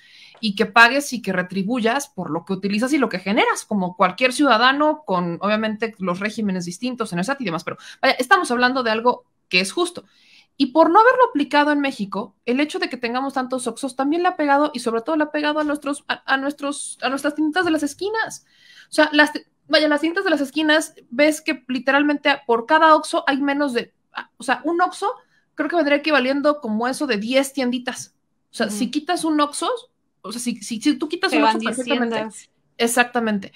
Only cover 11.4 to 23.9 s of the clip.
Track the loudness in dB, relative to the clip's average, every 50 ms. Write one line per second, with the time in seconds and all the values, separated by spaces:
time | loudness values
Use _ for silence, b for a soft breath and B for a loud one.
11.4 | -2 2 2 2 2 2 2 0 0 -2 -4 -4 -8 -6 -6 -8 -8 -10 _ _
12.4 | _ -2 0 0 0 -2 -2 -4 -4 -4 -4 -6 -6 -4 -4 -4 -4 -4 -4 -4
13.4 | -4 -4 -6 -6 -6 -8 -8 -6 -8 -8 -4 -2 -2 0 0 2 0 0 0 0
14.4 | 2 4 4 4 4 2 -2 -4 -4 -2 -2 -2 -2 -2 0 0 0 0 -2 -2
15.4 | -2 0 0 0 -2 -2 -2 -4 -4 -6 -6 -6 -6 -6 -6 -6 -2 -2 -2 0
16.4 | 0 -4 -6 -4 -6 -6 -6 -6 -10 -12 -10 -6 -4 -4 -4 -2 -2 -4 -2 0
17.4 | -2 0 0 0 0 0 0 0 -2 -4 -4 -6 -6 -4 -4 -4 -4 -6 -10 -14
18.4 | b b b b b b b b b b 2 2 2 4 4 4 4 4 2 -6
19.4 | -14 _ _ _ _ 0 2 4 4 4 2 2 0 0 -2 0 0 0 0 0
20.4 | 0 -2 -2 0 2 4 4 2 2 -2 -10 -20 _ _ 2 4 4 4 4 2
21.4 | -2 -4 -6 -6 -6 -6 -6 -2 0 2 2 4 4 2 2 2 2 0 0 0
22.4 | 2 0 0 0 2 2 4 6 8 8 8 6 4 0 -2 -2 0 0 0 0
23.4 | 0 0 0 0 0 0 -2 -4 -6 -6